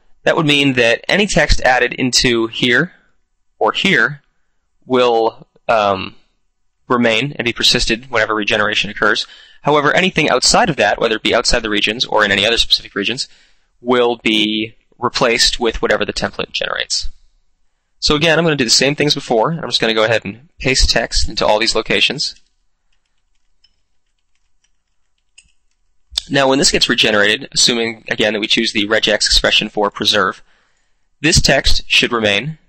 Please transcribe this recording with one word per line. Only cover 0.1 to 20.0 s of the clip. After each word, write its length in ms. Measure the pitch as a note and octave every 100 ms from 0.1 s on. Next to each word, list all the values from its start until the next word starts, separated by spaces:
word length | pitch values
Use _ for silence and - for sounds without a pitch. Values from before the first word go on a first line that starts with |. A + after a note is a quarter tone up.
| -
that 140 | - D#3+
would 100 | D3+
mean 260 | C#3+ C#3
that 320 | B2 A#2+ A#2 -
any 200 | E3 G#3
text 340 | F3 D3 -
added 320 | - B2+ B2
into 540 | - B2+ A#2+ C3 A#2 A2+
here 480 | - B2+ B2 F3 _ _ _ _ _ _ -
or 140 | G#2+
here 500 | - G3 D#3 A#2 D3 _ _ _ _ _ _ -
will, 600 | B2+ B2 A2+ A2+ - - _ -
um, 480 | A#2 G2+ F#2+ F#2+ - _ _ _ _ _ _ -
remain 440 | B2 A#2+ A2 C#3 D3
and 80 |
be 80 | A#2
persisted 580 | A2+ - B2+ - A2+ C3+
whenever 240 | A#2 G#2+
regeneration 560 | G#2+ G#2 A2 G#2 G#2+ G2
occurs. 340 | G#2 G#2+ A2 - - - -
However, 320 | - D3 C#3+
anything 340 | - F#3 F3 D3+
outside 400 | B2+ - F3 A3+
of 60 | B2+
that, 220 | G#2 A2+
whether 160 | A2+
it 80 | A2
be 120 | A2
outside 280 | G2 B2 B2
the 80 | A2+
regions 340 | G#2 G#2+ A2+
or 200 | - G#2+
in 80 | G#2
any 120 | G2
other 140 | G#2 A#2
specific 380 | - - A2 -
regions, 320 | G2+ B2 - - _ _ _ _
will 360 | A#2+ B2 A#2+ A#2
be 580 | A#2+ A2 G#2+ G#2+ A2 - _ -
replaced 600 | A#2+ - B2+ A#2 - -
with 200 | A2+ -
whatever 240 | A2+ G#2+
the 80 | G2+
template 380 | - G2 - -
generates. 580 | - - - - - - - _ _ _ _ _ _ _ -
So 160 | - D3+
again, 200 | E3 D#3
I'm 80 |
gonna 120 | E3+ C#3+
do 80 |
the 60 | A#2
same 260 | - C3 D3
things 180 | D3
before. 380 | D3 - A#2 A#2
I'm 160 | E3 A#2+
just 120 | A#2+
gonna 140 | A#2
go 80 | A2